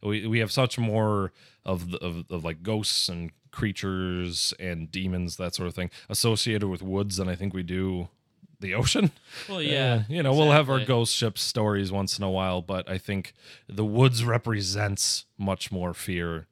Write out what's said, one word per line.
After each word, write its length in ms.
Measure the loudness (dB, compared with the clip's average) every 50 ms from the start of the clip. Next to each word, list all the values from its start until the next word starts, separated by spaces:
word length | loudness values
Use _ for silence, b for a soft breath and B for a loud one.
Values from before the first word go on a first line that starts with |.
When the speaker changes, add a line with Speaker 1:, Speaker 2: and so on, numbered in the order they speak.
| -2
Speaker 1:
We, 240 | -2 -2 -2 -2
we 140 | 0 2 2
have 120 | 2 2 2
such 260 | 2 2 2 2 0
more 540 | -2 0 2 2 2 4 2 2 0 -2 b b b b b b b
of 260 | -4 -4 -4 -2 -6 -6
the, 40 | -6 -4
of, 200 | -6 -6 -6 -8 _
of, 140 | -8 -6 -4
like, 180 | -6 -6 -6 -4
ghosts 460 | -4 -2 -2 -2 -2 -2 0 -2 -2
and 220 | -4 -6 -8 -8 -10 _ _ _
creatures 1000 | -6 -2 -2 -2 -2 -2 -4 -4 -2 -2 -2 -2 -2 -2 -2 -4 -4 -2 -2 -4 -4 -6
and 300 | -6 -6 -6 -6 -6 -6 -6
demons, 440 | -4 -2 -2 -2 -2 -2 -4 -4
that 180 | -6 -6 -6 -4
sort 120 | -4 -6 -6
of 60 | -4
thing, 160 | -4 -6 -8 B B B B
associated 600 | -4 0 2 2 2 2 0 0 0 0 0 -2
with 140 | -4 -4 -4
woods 340 | -2 -2 0 0 -2 -2
than 120 | -2 -2 -2
I 60 | -2
think 200 | -2 -4 -4 -4
we 80 | -4 -6
do 460 | -4 -2 -2 0 0 -2 -2 -4 -6 _ _ _ _ _ _ -20 -20 _ _
the 140 | -6 -4 0
ocean. 360 | 0 2 2 4 4 4 2 2 B B B B B B B
Speaker 2:
Well, 120 | -6 -4
yeah, 340 | 0 0 2 2 4 4 4
Speaker 1:
Uh, 180 | 2 2 0 -2
you 100 | 0 2
know, 100 | 4 6
we'll 180 | 6 8 8 8
have 180 | 8 6 6
our 60 | 2
Speaker 2:
exactly. 180 | 0 2 2 2
Speaker 1:
ghost 200 | 2 2 2 0
ship 200 | 0 0 0 0 -2
stories 540 | -4 -2 0 2 2 2 2 2 0 0 0
once 240 | -2 -2 -2 -2 -2
in 60 | -2
a 60 | 0
while, 320 | 0 0 0 0 0 -2 -2
but 260 | -2 -4 -4 -4 -4
I 80 | -6 -6
think 360 | -4 -2 -4 -4 -4 -6 -12 B B B B B B B
the 160 | -4 -2 -2
woods 400 | 0 6 8 8 8 8 4 2
represents 1000 | 2 2 0 2 0 0 0 0 -2 -2 0 0 -2 0 0 0 0 0 -2 -4 _ _ _
much 320 | -2 -2 -2 -2 -4 -6
more 220 | -4 -4 -4 -4 -4
fear 540 | -6 -6 -4 -2 -2 -2 -2 -4 -6 -8 _